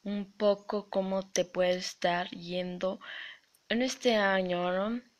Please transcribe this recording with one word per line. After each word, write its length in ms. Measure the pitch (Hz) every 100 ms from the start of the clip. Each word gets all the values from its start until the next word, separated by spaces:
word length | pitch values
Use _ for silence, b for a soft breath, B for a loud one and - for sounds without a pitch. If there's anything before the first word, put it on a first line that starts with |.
un 280 | 196 208 196
poco 580 | _ 208 202 - 208 196
cómo 400 | 190 190 190 190
te 160 | - 180
puede 300 | 185 180 180
estar 500 | 185 - 180 175 180
yendo 680 | 180 170 180 180 180 185 202 B B B B _ _ _
en 140 | 226
este 320 | 254 - 247 220
año, 560 | 196 190 180 175 180
¿no? 280 | 185 208 240 -